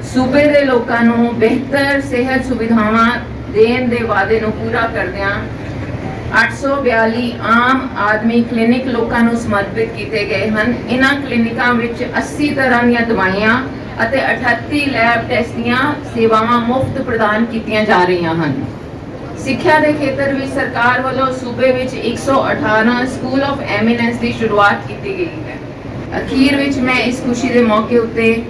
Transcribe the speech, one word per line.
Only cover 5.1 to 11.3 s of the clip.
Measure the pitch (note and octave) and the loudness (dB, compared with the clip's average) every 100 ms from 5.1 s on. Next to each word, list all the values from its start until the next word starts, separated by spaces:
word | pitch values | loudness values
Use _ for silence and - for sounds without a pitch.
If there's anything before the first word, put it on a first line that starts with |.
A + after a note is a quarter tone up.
| F#3+ G3 G#3 - - - - - - - - - G#3+ | -4 -4 -4 -6 -8 -8 -8 -8 -8 -8 -8 -2 0
ਅੱਠ | A#3 | 0
ਸੌ | - C#4 | 0 -2
ਬਿਆਲੀ | A#3 A3+ A3+ A3+ A3+ B3 - | 0 2 2 2 0 -4 -4
ਆਮ | G#3 A#3 B3 C4 B3+ G#3+ | 2 4 4 0 -2 -2
ਆਦਮੀ | G#3 G#3+ A3+ A#3 | 0 2 2 2
ਕਲੀਨਿਕ | A#3 A#3 A3+ B3 - | 0 0 2 2 0
ਲੋਕਾਂ | A3+ A3+ A#3+ | -2 0 2
ਨੂੰ | A#3 A#3 | 2 2
ਸਮਰਪਿਤ | A3+ G3+ G3 G3+ A3+ G#3 | 0 -2 -2 -2 -4 -4
ਕੀਤੇ | G3+ A3 | -6 -4
ਗਏ | G3+ G3 G#3+ | -2 -2 0
ਹਨ। | G#3+ A#3+ A#3 - | 0 0 -2 -2
ਇਹਨਾਂ | B3+ C4+ C#4 | 0 2 0
ਕਲੀਨਿਕਾਂ | C4 | -2